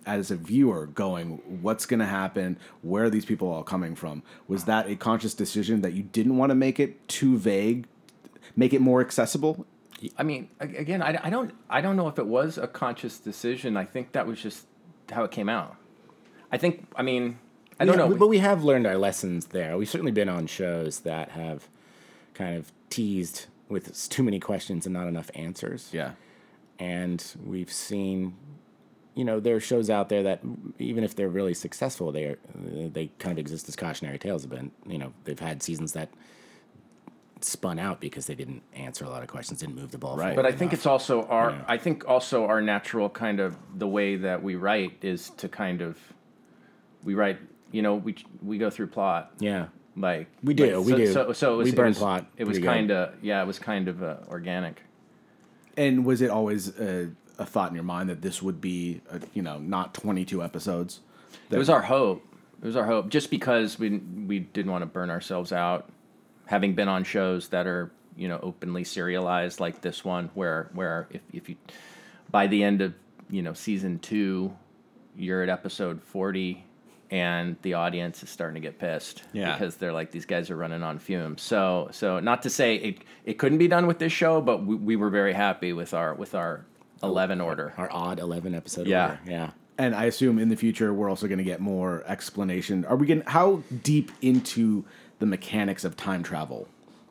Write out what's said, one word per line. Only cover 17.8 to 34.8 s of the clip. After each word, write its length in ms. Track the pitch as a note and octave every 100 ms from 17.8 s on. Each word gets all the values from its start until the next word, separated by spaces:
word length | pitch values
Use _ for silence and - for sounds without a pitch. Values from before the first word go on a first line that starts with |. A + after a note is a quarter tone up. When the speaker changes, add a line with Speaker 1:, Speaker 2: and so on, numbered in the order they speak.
Speaker 2:
don't 120 | F#3+ F#3
Speaker 3:
Yeah, 80 | D#3
Speaker 2:
know. 20 |
Speaker 3:
we, 80 | F#3
but 80 | G#3+
we 100 | G#3
have 260 | G3+ F#3
learned 200 | D3 C3 A2
our 100 | F#2+
lessons 480 | G2 - F#2+ F2 -
there. 320 | F#2 D#2+ F2+
We've 100 | G#2
certainly 220 | - C#3+
been 160 | G#2+ G2
on 200 | F2 D#2+
shows 520 | - F2+ E2+ D#2 -
that 300 | E2+ D#2+ D#2
have 380 | E2 D#2+ D2 - _ _ - - - _
kind 220 | - F#2 E2+
of 160 | - _ _
teased 560 | - G#2 F#2+ E2+ - - _ -
with 200 | G2 -
s-, 180 | - -
too 160 | -
many 160 | B2 G2
questions 480 | - F#2+ - F2 F#2+
and 60 |
not 160 | F2+ F2
enough 200 | E2 -
answers. 540 | D2+ E2 - - - -
Speaker 1:
Yeah. 200 | E2 C2 - - - _ _ _ -
Speaker 3:
And 460 | F2+ F2 F2+ F2 - -
we've 280 | F#2+ F#2 F2
seen, 600 | - - G2+ F#2+ F#2+ F#2 F#2 C#3+ - _ _ _ _ _
you 100 | C3
know, 160 | A#2+ A2
there 160 | A#2 A2+
are 40 |
shows 300 | - A#2+ A2
out 180 | G#2 G2
there 140 | G2+
that, 180 | F#2+ F#2 - - - -
even 240 | A#2+ A#2
if 120 | G#2+ -
they're 120 | G2
really 240 | F#2 F#2+
successful, 580 | E2+ F2 - C3 - E2
they 120 | D2 D2
are, 120 | C#2 -
they 560 | - F2 D#2 E2 D#2+ D#2 -
kind 140 | F#2
of 60 | D#2+
exist 300 | D2 D#2+ -
as 60 | -
cautionary 420 | E2+ C#2+ D2 C#2
tales. 240 | G2+ E2
Have 80 | C2+
been, 180 | B1+ C#2 -